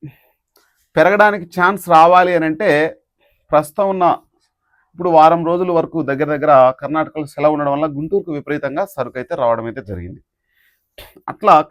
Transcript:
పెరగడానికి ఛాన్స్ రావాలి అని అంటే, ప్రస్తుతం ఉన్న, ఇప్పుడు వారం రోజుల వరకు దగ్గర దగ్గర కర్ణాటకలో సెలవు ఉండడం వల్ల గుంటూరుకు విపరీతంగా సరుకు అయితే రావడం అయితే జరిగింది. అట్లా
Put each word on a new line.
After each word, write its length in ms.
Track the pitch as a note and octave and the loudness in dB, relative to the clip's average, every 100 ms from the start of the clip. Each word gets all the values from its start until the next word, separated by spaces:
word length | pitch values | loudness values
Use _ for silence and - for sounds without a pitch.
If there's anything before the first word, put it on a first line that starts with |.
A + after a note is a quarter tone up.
| C#3+ - _ _ _ _ _ _ _ D#3 | -20 -20 _ _ _ _ _ _ _ 0
పెరగడానికి 500 | E3+ G#3 G#3 G3+ E3+ F3+ | 2 4 2 0 -8 -2
ఛాన్స్ 260 | F3+ G3 F3 D#3+ | -2 -2 2 4
రావాలి 380 | E3+ F3+ F3+ F3 | 6 6 4 0
అని 100 | D#3+ | -2
అంటే, 200 | D#3 G#3 D3 D#3+ - _ _ _ _ _ | -2 0 0 -2 -6 _ _ _ _ _
ప్రస్తుతం 380 | D3+ D3+ - G3 F#3+ | -2 0 -4 -4 0
ఉన్న, 100 | F3 - _ _ _ _ _ _ _ | 0 -2 _ _ _ _ _ _ _
ఇప్పుడు 180 | E3+ F3 D#3+ | -6 0 4
వారం 240 | D#3+ E3+ E3 | 4 4 -2
రోజుల 200 | F3 F3+ E3+ | -2 -2 -2
వరకు 200 | E3+ E3 C#3 | -2 -6 -6
దగ్గర 180 | C#3 D3+ D3 | -4 -4 -2
దగ్గర 200 | D3+ C#3 B2+ B2+ | 2 4 4 0
కర్ణాటకలో 460 | C#3 D#3 D3+ D#3 D3 - | -6 -6 -6 -8 -12 -2
సెలవు 200 | D3+ D3+ | -2 0
ఉండడం 160 | C#3+ C#3+ | -2 -2
వల్ల 140 | D#3 C#3 | -4 -6
గుంటూరుకు 320 | D#3 G3 F3+ D3 | -6 -6 -6 -10
విపరీతంగా 460 | C#3+ D3 C#3 D3+ G3 - | -8 -6 -6 -6 -8 -8
సరుకు 240 | B2+ B2+ | -10 -10
అయితే 120 | B2 E3 | -8 -4
రావడం 240 | A#2+ A2+ A2+ | -2 -2 -6
అయితే 120 | A#2+ G2+ | -12 -12
జరిగింది. 300 | F2 F2 C2+ _ _ _ _ _ _ _ - - _ - | -14 -14 -18 _ _ _ _ _ _ _ -20 -20 _ -16
అట్లా 200 | - G#3 D#3 D#3 | -4 2 4 2